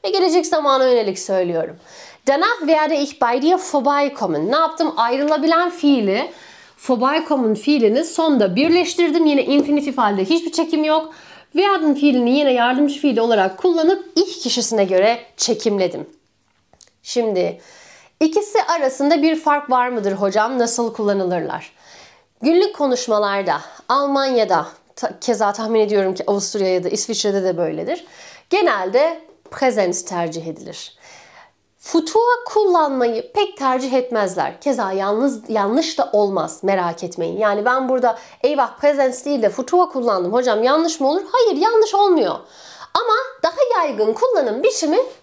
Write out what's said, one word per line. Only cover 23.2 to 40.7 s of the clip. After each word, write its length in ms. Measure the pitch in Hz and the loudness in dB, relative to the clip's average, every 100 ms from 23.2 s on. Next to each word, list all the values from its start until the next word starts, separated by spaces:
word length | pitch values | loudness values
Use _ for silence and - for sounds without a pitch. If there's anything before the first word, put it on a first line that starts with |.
| 202 202 185 151 - - - | 0 -2 -2 -4 -6 -20 -2
Almanya'da, 800 | 262 285 277 269 247 214 170 147 - _ - | 0 2 0 2 0 2 0 -2 -12 _ -8
ta-, 240 | 240 - | -8 -6
keza 320 | - 214 208 | -4 0 0
tahmin 280 | 202 220 220 | -2 -2 0
ediyorum 340 | 214 208 190 | 2 2 0
ki 100 | 185 - | -2 -2
Avusturya 480 | 202 196 208 190 | -2 -2 -2 0
ya 100 | 185 | 0
da 40 | 180 | -2
İsviçre'de 560 | - - 220 208 196 | -4 -4 -2 -2 0
de 120 | 185 170 | -2 -2
böyledir. 480 | 165 156 170 339 - - - - _ | -2 -4 -6 -6 -10 -20 -20 -20 _
Genelde 680 | 381 349 214 185 233 311 330 - _ - | 0 2 0 0 2 2 -2 -16 _ -18
present 560 | - 262 214 180 175 - | -2 0 2 0 -2 -6
tercih 400 | 180 170 165 165 | -6 -6 -6 -10
edilir. 540 | 156 - 165 - _ - - - - - _ _ _ | -12 -14 -16 -18 _ -20 -20 -20 -20 -20 _ _ _
Futur 680 | - 339 320 440 480 480 - | -2 -2 0 2 2 0 0
kullanmayı 840 | 427 403 349 294 269 240 226 - | 0 2 2 2 0 0 -2 -4
pek 240 | 415 392 - | -2 -2 -2
tercih 360 | 269 254 262 | -2 -2 0
etmezler. 680 | 254 247 226 196 175 139 - | -2 0 -2 -2 -2 -4 -4
Keza 320 | 285 247 196 | -4 -2 -2
yalnız, 580 | 190 196 214 277 226 - | -2 -2 0 0 -2 -4
yanlış 480 | 214 196 247 - - | -2 0 0 -2 -2
da 120 | - | 0
olmaz, 460 | 208 202 190 156 - | 2 2 0 -4 -4
merak 420 | 190 190 175 170 | -2 0 -2 -6
etmeyin. 340 | 175 - 170 185 | -10 -6 -6 -2
Yani 260 | 214 202 | 0 0
ben 240 | 220 254 262 | 0 0 0
burada 300 | 262 240 220 - - | 0 0 -2 -10 -4
eyvah 360 | 262 285 233 - | -2 0 -2 0
present 460 | 294 285 269 247 | 0 2 0 -2
değil 180 | 285 285 | -4 0
de 80 | 208 | 0
futur 400 | 196 254 359 349 | -2 0 2 2
kullandım 420 | 277 233 190 180 | 0 0 0 0
hocam 300 | 233 247 214 | 0 2 2
yanlış 380 | 240 | 2